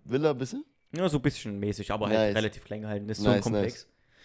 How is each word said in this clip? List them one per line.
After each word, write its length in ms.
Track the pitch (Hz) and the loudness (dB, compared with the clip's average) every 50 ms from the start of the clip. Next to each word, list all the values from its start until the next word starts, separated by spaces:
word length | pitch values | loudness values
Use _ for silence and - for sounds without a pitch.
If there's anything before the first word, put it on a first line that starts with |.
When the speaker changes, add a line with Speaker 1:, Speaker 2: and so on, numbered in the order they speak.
| - | -6
Speaker 1:
Villa 260 | - 123 139 156 156 | -2 0 2 2 2
ein 80 | 139 120 | 2 0
bisschen? 260 | 131 - 226 285 311 _ _ _ _ _ - | -4 -6 -8 -10 -12 _ _ _ _ _ -4
Speaker 2:
Ja, 100 | 262 285 - | 0 0 2
so 80 | 147 139 | 2 2
ein 40 | |
bisschen 360 | 120 143 - - - 110 101 101 | 0 0 -2 -2 -6 -6 -6 -4
mäßig, 320 | 104 104 104 - 101 - | -2 -2 -4 -4 -4 -4
aber 140 | 101 104 107 | -4 -2 0
halt 120 | 101 110 110 | 2 4 4
Speaker 1:
Nice. 160 | 107 104 101 | 4 4 4
Speaker 2:
relativ 300 | 110 107 104 - - - | 2 0 0 -2 -6 -12
klein 160 | - 104 107 | -10 -10 -8
gehalten. 260 | 107 107 104 101 101 | -6 -6 -6 -6 -4
Das 120 | 107 107 98 | -6 -4 0
ist 60 | 104 | 4
so 40 | 107 | 4
ein 80 | - | 4
Speaker 1:
Nice, 80 | 101 107 | 4 4
Speaker 2:
Komplex. 300 | 117 113 104 101 120 - | 2 0 2 0 0 -2
Speaker 1:
nice. 140 | - - _ _ _ _ _ _ _ | -8 -16 _ _ _ _ _ _ _